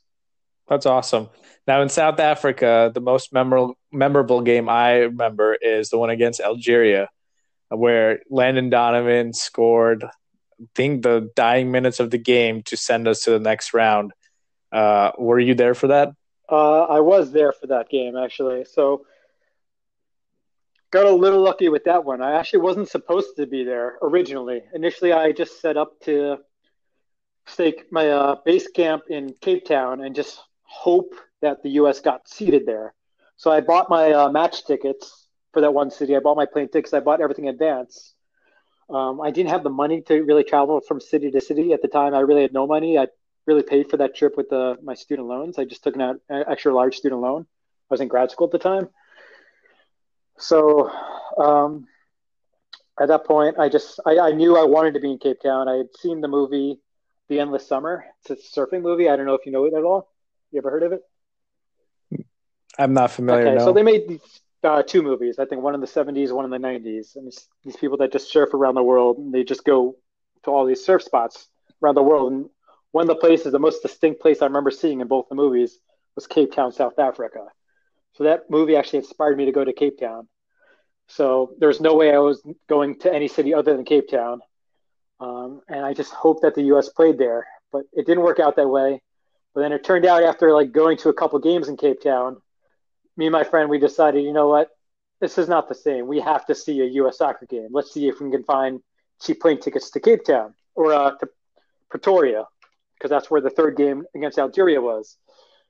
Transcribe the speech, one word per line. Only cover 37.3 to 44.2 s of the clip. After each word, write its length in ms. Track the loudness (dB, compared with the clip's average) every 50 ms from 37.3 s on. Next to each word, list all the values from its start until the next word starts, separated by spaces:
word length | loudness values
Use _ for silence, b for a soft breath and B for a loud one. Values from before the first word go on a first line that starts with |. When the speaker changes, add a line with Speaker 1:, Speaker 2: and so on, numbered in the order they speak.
| -4 -6 -8
Speaker 2:
in 80 | -8 -4
advance. 600 | -2 -2 -2 -2 -4 -6 -12 -18 -20 -20 _ _ _ _ _ _ _ _ _ _ _ _ _ _ _ _ -10
Um, 320 | -8 -6 -6 -6 -6 -8
I 100 | -8 -6
didn't 200 | -4 -4 -2 -2
have 140 | -2 -4 -4
the 60 | -4
money 320 | -4 -4 -2 -2 -4 -4 -2
to 200 | 0 0 0 2
really 220 | 4 4 2 2
travel 360 | 2 2 0 2 2 0 -2
from 200 | -2 -4 -6 -8
city 300 | -4 -4 -4 -2 -2 -2
to 100 | -2 -2
city 320 | -2 -2 -2 -2 0 0 0
at 100 | 0 -2
the 60 | -2
time. 260 | 0 0 0 0 2
I 60 | 2
really 220 | 2 4 4 4 2
had 100 | 2 0
no 140 | -2 -2
money. 320 | -2 -2 -2 0 0 0 0
I 100 | 0 -2 -4 _ _ _ _ _ _
really 160 | 0 2 2 2
paid 260 | 2 0 0 0 0
for 60 | -2 -2
that 160 | -2 -4 -2
trip 220 | -2